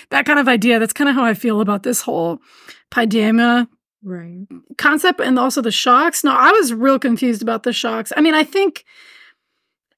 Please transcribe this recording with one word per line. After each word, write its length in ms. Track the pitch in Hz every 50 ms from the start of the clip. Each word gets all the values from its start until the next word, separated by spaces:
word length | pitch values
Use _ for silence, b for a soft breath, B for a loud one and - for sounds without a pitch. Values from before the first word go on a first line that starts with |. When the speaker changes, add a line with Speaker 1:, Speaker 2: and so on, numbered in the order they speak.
| B B
Speaker 1:
that 160 | - 277 277
kind 140 | - 302 285
of 100 | 277 247
idea. 300 | 254 226 190 240 240 226
That's 160 | 220 220 -
kinda 180 | - 294 285 269
how 120 | 254 254
I 100 | 233 220
feel 260 | - - 240 214 208
about 220 | 220 196 208 202 196
this 180 | 247 247 -
whole 380 | - - 247 - 165 170 311 - B B B B B B B B B B
Paideia 760 | - - 233 226 196 226 214 214 220 226 233 240 240 240 240 233 _ _ _ _ _ _ _
Speaker 2:
Right. 440 | 196 185 175 170 170 170 180 196 - - 175 165 _ - -
Speaker 1:
concept 420 | - 294 285 302 - 370 349 -
and 180 | - 254 262 254
also 220 | 247 269 254 294 247
the 80 | 233 202
shocks. 520 | - - 254 247 254 302 339 330 - -
No, 80 | 294 262
I 200 | 247 254 302 359
was 200 | 359 359 254 233
real 240 | 220 233 269 269 269
confused 420 | - 262 233 226 - 247 233 208 208
about 200 | 226 226 220 -
the 100 | 247 240
shocks. 400 | - - 254 226 226 220 - -
I 40 | -
mean, 140 | 302 320 311
I 100 | 311 311
think, 400 | 302 - 392 392 381 294 - - b b b b b b b b b b b _ _ _ _ _ _ _ _ _ _ _